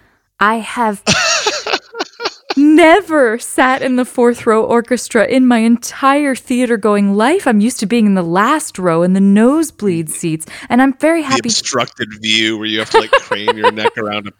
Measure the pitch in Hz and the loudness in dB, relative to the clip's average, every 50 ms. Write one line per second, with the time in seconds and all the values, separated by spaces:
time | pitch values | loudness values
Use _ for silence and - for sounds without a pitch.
0 | _ _ _ _ _ _ _ - 196 214 226 226 208 - - 247 233 214 202 - | _ _ _ _ _ _ _ -2 0 0 0 -2 -6 -8 -6 -4 -2 -2 -4 -4
1 | - 214 - - - - 659 622 - - 587 554 - - - - - _ 466 466 | -4 -4 -2 -2 -2 -2 -4 -4 -4 -4 -6 -6 -6 -6 -6 -6 -8 _ -12 -12
2 | - - - - 480 427 - - _ - - 269 294 302 311 330 330 320 349 415 | -12 -12 -10 -10 -10 -10 -10 -10 _ -6 0 2 4 6 6 6 6 6 6 4
3 | 370 320 311 294 254 214 220 240 - - - 320 262 254 262 - - 262 254 247 | 2 0 0 2 2 2 0 -4 -8 -6 -2 0 0 0 0 -2 -2 -2 -2 -2
4 | 247 - - 254 240 240 233 - - 233 214 220 214 - 226 240 220 - 247 226 | -4 -2 0 0 2 2 0 0 0 0 0 2 0 0 0 -2 0 -2 -4 -4
5 | - - - 220 202 - 254 262 262 240 240 220 226 233 240 226 - - - - | -4 -2 0 0 2 2 2 2 4 4 4 2 2 2 2 0 -2 -8 -8 -2
6 | 277 269 277 294 294 277 247 - - - 240 247 254 226 240 208 226 214 208 202 | 0 2 2 2 0 0 -2 -4 -4 -4 -2 -2 0 0 0 0 0 0 2 2
7 | 202 196 196 208 220 269 359 392 - 269 214 202 208 254 - - 214 175 233 240 | 2 2 2 2 2 2 0 0 0 2 2 2 2 0 -2 -4 -4 -2 0 2
8 | 214 202 190 185 170 165 170 190 214 254 311 302 - - - 190 180 175 160 165 | 2 2 2 0 0 0 0 0 2 2 0 -2 -4 -8 -8 -4 -2 0 2 2
9 | 175 185 185 196 196 196 196 214 226 254 294 330 311 - - - 208 196 170 165 | 2 2 2 2 4 4 4 4 4 4 2 2 -2 -4 -6 -4 -4 -2 -2 -2
10 | 160 156 - - - 160 156 160 - - - - - - 240 247 262 277 262 - | -4 -8 -8 -6 -6 -4 -6 -6 -8 -14 -18 -18 -8 -2 0 2 2 2 0 0
11 | 294 320 330 339 294 269 269 - - 233 - - - - 135 120 123 - - - | 0 0 0 0 -2 -2 -2 -2 -2 -2 -4 -4 -4 -4 -4 -4 -4 -4 -6 -10
12 | 113 107 107 107 110 110 110 113 110 110 110 107 110 110 107 110 110 - - - | -10 -10 -10 -6 -2 0 0 2 2 0 -2 -4 -4 -4 -4 -4 -2 0 0 0
13 | 427 - - 480 - - - - 415 480 - - - - 107 107 110 - - 117 | 2 2 0 -2 -2 -4 -6 -4 -4 -4 -2 0 -2 -2 0 0 -2 -2 -2 -4
14 | 107 104 104 104 101 101 - | -4 -4 -4 -6 -8 -10 -14